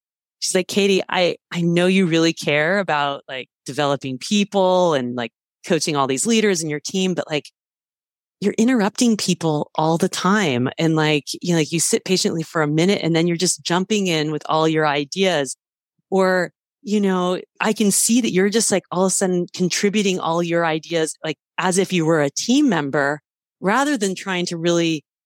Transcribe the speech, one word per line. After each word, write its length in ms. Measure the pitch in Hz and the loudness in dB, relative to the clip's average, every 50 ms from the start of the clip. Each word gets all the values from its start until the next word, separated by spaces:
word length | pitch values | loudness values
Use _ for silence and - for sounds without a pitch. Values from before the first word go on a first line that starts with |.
| _ _ _ _ _ _ _ - | _ _ _ _ _ _ _ -10
She's 160 | - - - | -6 -2 -2
like, 120 | 185 180 | -2 -2
Katie, 340 | - - 208 196 202 190 180 - - | 0 0 0 2 2 2 2 0 -2
I, 260 | - 185 180 165 - - _ - | -2 0 0 0 -2 -4 _ -8
I 100 | - 175 | -4 -2
know 240 | 170 170 170 175 175 | 0 2 2 2 2
you 200 | 185 185 196 190 | 4 4 2 2
really 260 | 160 165 165 160 165 165 | 2 2 2 2 2 0
care 460 | - - 160 143 147 151 170 196 208 | -2 -2 0 0 0 2 0 0 -2
about, 440 | 190 165 151 143 143 143 139 107 - | -2 -2 -2 -2 -2 -4 -6 -8 -10
like, 220 | - 135 127 120 _ _ _ - | -12 -12 -12 -12 _ _ _ -14
developing 520 | - 127 143 147 139 143 131 - 131 131 | -10 -4 -2 0 0 0 -2 -4 -8 -8
people 760 | 127 - - 214 208 202 - - 196 185 185 185 180 180 170 156 | -8 -4 0 0 0 0 0 0 2 2 4 4 4 2 2 2
and, 220 | 131 123 123 123 | 0 -2 -4 -6
like, 160 | 123 117 - _ _ _ _ _ _ - | -6 -8 -8 _ _ _ _ _ _ -4
coaching 300 | - 175 151 - 175 147 | -2 -2 0 0 -2 -2
all 120 | 143 135 | 0 0
these 180 | 131 135 131 - | 0 -2 -2 0
leaders 360 | 226 226 220 214 208 185 156 | 0 2 2 2 2 0 -2
in 80 | 165 151 | -4 -6
your 120 | 147 143 | -6 -8
team, 320 | - - - 190 190 185 170 | -8 -6 -4 -2 -2 -2 -2
but, 160 | 160 - - | -4 -4 -6
like, 160 | 156 143 - - _ _ _ _ _ _ _ _ _ _ _ _ _ _ _ _ _ - 180 | -6 -6 -8 -10 _ _ _ _ _ _ _ _ _ _ _ _ _ _ _ _ _ -4 -4
you're 100 | 202 - | -2 0
interrupting 600 | - 226 254 262 226 190 208 - - 254 233 220 | 2 2 2 2 2 2 0 0 2 2 2 2
people 540 | 196 - - 170 - - 160 151 147 - - - | 0 0 -2 -2 0 0 0 0 0 -2 -4 -2
all 220 | - 156 160 165 | -2 0 2 2
the 120 | 165 190 185 | 2 0 -2
time. 600 | - - - 180 202 220 196 151 123 120 127 135 - | -2 0 0 2 2 2 2 0 0 0 -2 -2 -2
And, 180 | - 165 160 160 | 0 0 0 2
like, 300 | 156 156 151 151 147 - - - - | 2 2 2 2 0 -2 -6 -12 -8
you 120 | - 175 170 | -2 0 0
know, 60 | 165 | 0
like, 120 | 147 143 | 0 0
you 80 | 165 160 | -2 -2
sit 260 | - - 226 226 - | -2 0 -2 -2 0
patiently 380 | - 185 175 - 196 - 165 160 | 0 -2 0 0 -2 -2 -4 -6
for 180 | - - 165 | -4 -2 -2
a 60 | 151 | 0
minute 340 | 147 151 160 170 196 202 - - | 0 2 2 2 2 2 0 0
and 120 | 165 165 | 0 0
then 120 | 160 170 | 2 2
you're 100 | 175 170 | 0 0
just 260 | 160 185 175 - - - | 0 -2 -2 -2 -4 -4
jumping 440 | - 170 180 190 - 220 202 190 | -2 -2 -2 0 0 -2 -2 0
in 240 | 180 165 156 151 156 | 0 0 0 0 -2
with 120 | 151 147 - | -4 -6 -4
all 200 | - 156 160 156 | -2 0 2 2
your 200 | 160 156 156 156 | 2 2 2 0
ideas. 680 | 147 139 147 151 139 - 185 190 185 170 147 139 127 - _ _ _ _ _ _ _ _ _ _ - | 0 0 -2 -4 -4 -2 -2 0 0 2 0 -2 -4 -6 _ _ _ _ _ _ _ _ _ _ -2
Or, 420 | 190 190 185 185 185 185 170 156 _ _ _ _ _ _ | 0 2 2 2 2 0 -2 -4 _ _ _ _ _ _
you 180 | - 220 208 208 | -6 -2 0 2
know, 400 | 202 190 185 180 180 180 185 - - _ _ - | 2 2 2 0 0 0 -2 -4 -6 _ _ -4
I 140 | - 220 208 | -2 -2 0
can 180 | - 214 196 | 2 2 2
see 300 | 190 - - - 233 254 | 2 2 2 2 2 2
that 100 | 226 - | 2 2
you're 180 | 160 180 190 208 | 2 2 2 2
just, 220 | 196 233 208 - | 2 0 0 2
like, 120 | 208 180 - - | 0 -2 -2 -2
all 140 | 160 180 190 | -2 0 0
of 20 | |
a 80 | 185 185 | 0 0
sudden 320 | - 196 185 180 175 175 - - | 0 0 0 0 0 -2 -4 -4
contributing 640 | - 185 170 - - 208 202 180 214 196 202 180 180 | -2 -2 -2 0 0 0 0 0 0 0 0 -2 -2
all 240 | - 160 165 175 175 | -4 -4 -2 -2 -2
your 220 | 165 170 170 170 | 0 0 0 0
ideas, 500 | 160 156 160 - - 170 160 160 156 - _ - | 0 -2 -4 -4 -4 -2 -2 -2 -2 -6 _ -8
like, 140 | 156 151 _ _ _ - | -8 -8 _ _ _ -6
as 200 | - 165 185 175 | -4 -2 0 2
if 160 | 196 185 - 185 | 2 0 0 0
you 120 | 170 156 | 0 2
were 160 | 156 170 151 | 2 2 2
a 80 | 143 139 | 2 0
team 400 | - - - - 247 294 302 254 | -2 -4 -2 2 2 4 4 4
member, 520 | 175 160 143 139 139 147 139 143 151 147 _ _ _ _ _ _ _ - | 2 0 -2 -2 -2 0 0 0 -2 -6 _ _ _ _ _ _ _ -6
rather 360 | - 185 214 262 277 294 294 | -2 0 0 0 0 0 0
than 180 | 214 202 190 180 | -2 -2 -2 -4
trying 300 | - - 196 185 180 180 | -4 -6 -6 -4 -4 -4
to 100 | - 175 | -4 -4
really 460 | 165 165 175 170 170 170 165 160 143 - _ _ _ _ | -4 0 0 2 2 2 0 -2 -4 -6 _ _ _ _